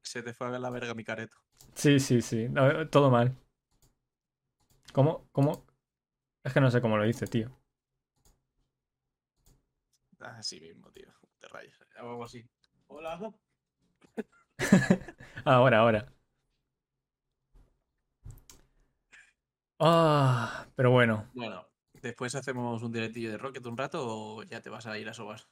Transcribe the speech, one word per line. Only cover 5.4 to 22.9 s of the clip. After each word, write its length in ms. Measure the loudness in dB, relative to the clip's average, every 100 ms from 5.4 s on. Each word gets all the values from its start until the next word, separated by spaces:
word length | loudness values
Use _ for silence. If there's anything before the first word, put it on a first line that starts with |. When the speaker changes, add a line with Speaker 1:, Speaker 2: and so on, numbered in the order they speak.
| 0 0 _ _ _ _ _ _ _ _
Speaker 2:
Es 80 | -2
que 80 | 2
no 100 | 4
sé 100 | 4
cómo 160 | 2 2
lo 80 | 2
hice, 220 | 0 -2
tío. 280 | -4 -4 -12 _ _ _ _ _ _ _ _ _ _ _ _ _ _ _ _ _ _ _ _ _ _ _ _ _ _
Speaker 1:
Así 400 | -20 -12 -14 -14
mismo, 300 | -20 -20 _
tío. 220 | -20 -20 _ _ _
Te 100 | -20
rayas. 280 | -20 -20 _ _ -18
Hago 120 | -14
algo 120 | -14
así. 200 | -14 -16 -20 _ _ _ _
Hola. 320 | -16 -12 -12 -12 _ _ _ _ _ _ _ _ -14 -14 _ _ -8
Speaker 2:
<laughs> 880 | 2 2 4 -2 -2 -20 -20 -8 2
Ahora, 340 | 4 6 6
ahora. 320 | 4 2 -4 _ _ _ _ _ _ _ _ _ _ _ _ _ _ _ _ _ _ _ _ _ -20 -20 -20 -20 _ _ _ _ _ -20 _ _ _ _ _ _
Ah, 880 | 4 6 6 4 4 2 -2 -10 -12 2
pero 160 | 4
bueno. 380 | 6 4 2 -6
Speaker 1:
Bueno, 340 | -10 -10 -10 -18 _ _ _
¿después 340 | -16 -10 -10 -8
hacemos 460 | -8 -6 -6 -6
un 80 | -6